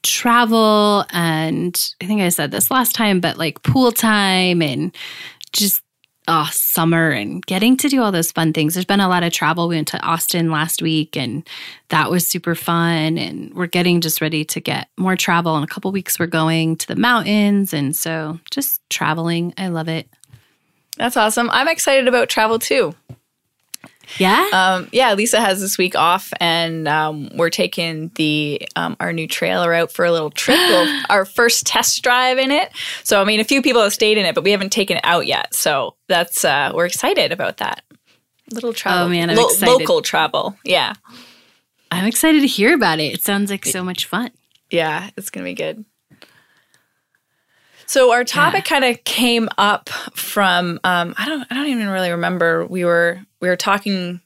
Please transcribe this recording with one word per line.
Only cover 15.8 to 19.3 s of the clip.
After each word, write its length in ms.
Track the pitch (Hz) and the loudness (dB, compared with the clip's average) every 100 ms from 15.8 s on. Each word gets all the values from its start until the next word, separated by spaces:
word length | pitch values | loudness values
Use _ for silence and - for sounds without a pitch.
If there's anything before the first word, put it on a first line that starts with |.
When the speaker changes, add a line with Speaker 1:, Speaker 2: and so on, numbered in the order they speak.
| 190 | -4
Speaker 1:
weeks, 280 | 196 - - | -4 -4 -4
we're 80 | 175 | 0
going 500 | 165 160 160 160 160 | 0 2 2 0 -2
to 100 | - | -4
the 80 | |
mountains. 800 | - 233 233 185 208 202 202 196 | 0 2 2 2 2 2 0 -2
And 220 | 151 139 | -2 -2
so 440 | - 165 160 156 165 - | -4 -6 -6 -8 -10 -8
just 300 | - 277 - _ | -6 -6 -6 _
traveling. 640 | - - 156 165 | -4 -2 -2 -2